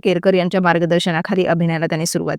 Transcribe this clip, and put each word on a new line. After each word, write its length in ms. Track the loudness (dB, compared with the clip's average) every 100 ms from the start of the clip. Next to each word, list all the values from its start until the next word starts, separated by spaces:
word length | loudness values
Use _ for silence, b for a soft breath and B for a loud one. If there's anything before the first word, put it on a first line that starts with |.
केरकर 300 | 2 2 2
यांच्या 280 | 2 2 0
मार्गदर्शनाखाली 840 | 2 2 2 0 0 -2 -2 -2 0
अभिनयाला 400 | 0 0 0 -2
त्याने 200 | -2 -4
सुरुवात 320 | -4 -4